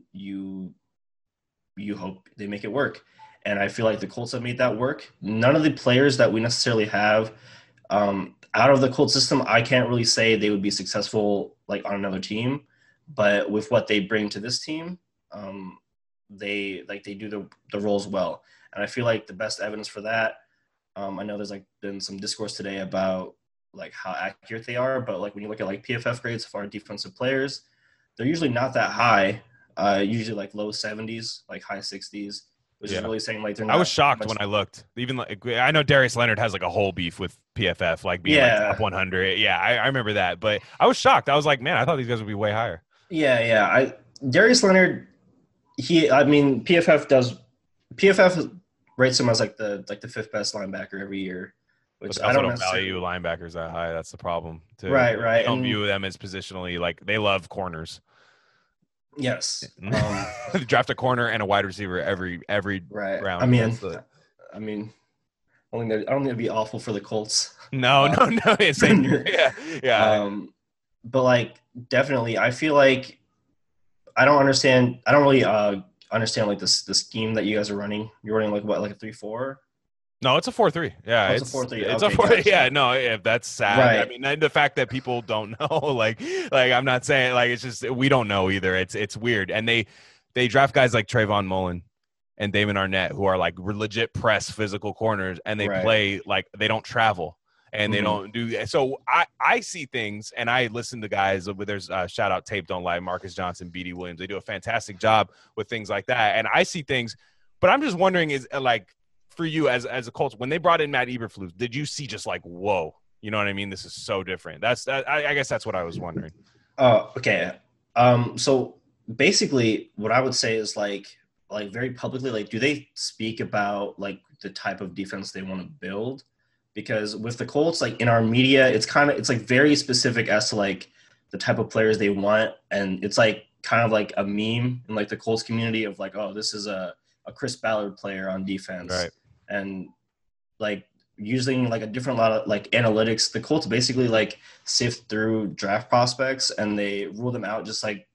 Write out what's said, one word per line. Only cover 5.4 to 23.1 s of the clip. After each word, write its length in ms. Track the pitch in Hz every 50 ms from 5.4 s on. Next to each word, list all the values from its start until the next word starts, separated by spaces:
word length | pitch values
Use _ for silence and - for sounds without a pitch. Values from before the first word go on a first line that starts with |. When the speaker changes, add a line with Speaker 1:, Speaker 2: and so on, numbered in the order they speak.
| 120 127 147
Speaker 1:
of 80 | 160 151
the 80 | 156
players 460 | 131 - - 127 123 127 139 143 131 127
that 140 | 120 107
we 80 | 98 113
necessarily 460 | 113 117 120 - - 123 120 110 107
have, 480 | 101 - 101 104 107 107 110 110 110 - - - - - - - _ _ _ _ -
um, 460 | - 104 104 101 98 98 90 - - _ - _ -
out 160 | 110 117 135
of 120 | 139 131
the 80 | 131 127
Colts 240 | 127 - 147 - -
system, 280 | 139 127 - 151 135 - -
I 140 | 107 117
can't 280 | 117 - 131 127 120 120
really 140 | 123 120 113
say 320 | 117 - - 113 113 113
they 140 | 107 104 104
would 120 | 104 101
be 80 | 95 101
successful, 840 | 101 - 98 - - 107 101 - - 110 104 104 101 98 90 - - _ _ -
like, 160 | 101 101 -
on 100 | - 101
another 240 | 98 98 98 95 92
team. 480 | 92 - 104 110 120 127 139 147 - _ _ _ _ _ _ _ _ -
But 420 | 147 120 104 101 101 101 - -
with 220 | 101 107 107 -
what 160 | 123 113 - -
they 120 | 107 104
bring 300 | 95 - 113 107 104 104
to 100 | - 104
this 200 | 101 120 127 -
team, 400 | - - 156 160 160 175 180 - _ _ _ _ _ _
um, 480 | - - 104 98 95 101 95 92 - - _ _ _ _ _ _ _ _ _ _
they, 540 | 104 95 104 101 101 104 101 98 95 92 - -
like, 160 | 101 98 -
they 100 | 101 101
do 160 | 98 110 107
the, 200 | 104 104 92 - _ _ _ _
the 80 | - 104
roles 280 | 101 104 101 101 95 95
well. 360 | 98 95 90 85 78 - _ _ _ _ _ _ -
And 100 | 98 104
I 40 | -
feel 180 | - 127 120
like 220 | 120 113 107 - -
the 60 | 104
best 260 | 90 113 107 - -
evidence 280 | 95 107 107 107 104 -
for 140 | - 107
that, 340 | 101 107 113 113 110 110 - - _ _ _ _ _ _ _ _ _ _ _
um, 240 | 95 101 98 98 90
I 40 | 101
know 140 | 104 104 101
there's, 140 | 104 98
like, 140 | 101 98 95 _ _ _
been 180 | - 101 98 98
some 180 | 95 - 98 95
discourse 380 | 98 104 - - 110 101 -
today 240 | - 98 98 98 98
about, 560 | 95 92 98 95 95 95